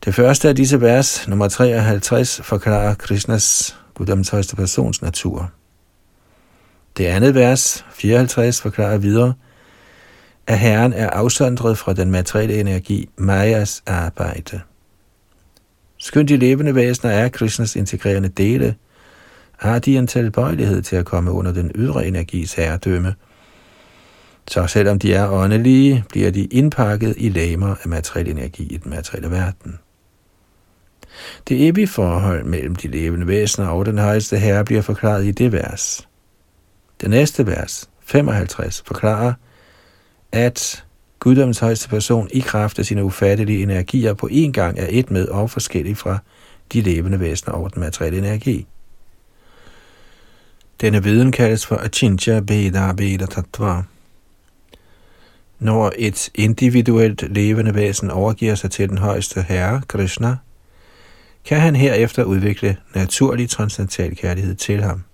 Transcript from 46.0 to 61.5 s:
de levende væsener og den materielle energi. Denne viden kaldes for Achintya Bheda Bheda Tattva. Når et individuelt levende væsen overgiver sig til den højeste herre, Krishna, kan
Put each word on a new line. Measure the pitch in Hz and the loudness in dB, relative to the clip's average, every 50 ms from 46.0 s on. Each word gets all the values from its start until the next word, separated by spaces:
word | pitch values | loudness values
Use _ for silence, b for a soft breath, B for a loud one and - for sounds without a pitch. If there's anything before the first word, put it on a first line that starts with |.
| - - 92 101 b b b b b b b b b _ - | -4 -4 -4 -4 b b b b b b b b b _ -2
de | 117 | 0
levende | 107 92 87 82 85 92 95 95 | 0 0 0 0 0 -2 -2 -2
væsener | 90 82 78 - - - 85 | -2 -2 -4 -4 -6 -8 -8
og | 82 82 - - | -6 -8 -8 -6
den | - | -6
materielle | 80 73 80 - 82 80 82 95 | -6 -6 -6 -4 -4 -4 -2 -2
energi. | 98 101 107 107 - 135 117 71 - - - - - - - - - - - _ _ b b b b b b b b b b b b b b b b b b b b b b b b b b b b b _ _ | -2 -2 -4 -4 -2 -2 -4 -4 -4 -10 -18 -20 -20 -20 -20 -20 -20 -20 -20 _ _ b b b b b b b b b b b b b b b b b b b b b b b b b b b b b _ _
Denne | - 110 104 104 92 | 0 2 2 2 2
viden | 101 104 113 127 131 | 4 4 4 4 4
kaldes | 123 - 123 113 110 110 - | 4 2 2 2 2 0 -2
for | - 107 | -4 -4
Achintya | - - 110 - - - 117 98 92 - - 113 110 | -4 -4 -4 -2 0 2 2 2 2 2 0 0 0
Bheda | 101 101 104 104 101 98 90 95 95 95 92 | 0 0 0 2 2 0 0 0 0 0 0
Bheda | 92 98 98 98 95 95 | 0 -2 -2 -2 -2 -4
Tattva. | 95 - - 90 - - - 110 101 90 90 92 - _ _ - _ _ - _ _ _ _ _ _ _ _ _ _ b b b b b b b b b b b b b b b b _ - | -6 -6 -8 -8 -8 -6 -4 -4 -2 -2 -2 -6 -8 _ _ -20 _ _ -20 _ _ _ _ _ _ _ _ _ _ b b b b b b b b b b b b b b b b _ -4
Når | - 110 110 113 110 101 - - | -2 0 2 2 2 0 0 -2
et | 117 107 98 - - - _ | -4 -4 -4 -4 -10 -10 _
individuelt | - 107 107 113 - 131 127 120 123 113 113 117 110 113 110 101 - - - 101 | 0 0 0 2 2 2 4 4 4 4 4 4 4 4 4 2 -2 -6 -4 0
levende | 104 101 104 110 110 113 110 101 | 0 2 2 2 2 2 0 2
væsen | 104 104 101 101 - - 98 | 2 0 0 -2 -2 -4 -4
overgiver | - 92 98 110 107 - - 110 107 | -2 0 0 0 0 0 0 0 0
sig | 101 - 98 | 0 -2 -6
til | - - 98 95 | -4 -2 -2 -2
den | 98 92 | 0 -2
højeste | 92 101 101 - 98 - - 95 | 0 0 0 -2 -4 -4 -4 -6
herre, | 90 82 92 90 87 95 117 135 135 - | -4 -2 -2 -2 0 0 -2 -2 -4 -6
Krishna, | - 101 98 95 - - 110 117 127 127 - - - _ b b b b b b b b b b b b b b b b b | -4 -2 -2 -2 -2 -2 -2 -2 -2 -4 -6 -14 -20 _ b b b b b b b b b b b b b b b b b
kan | - | -2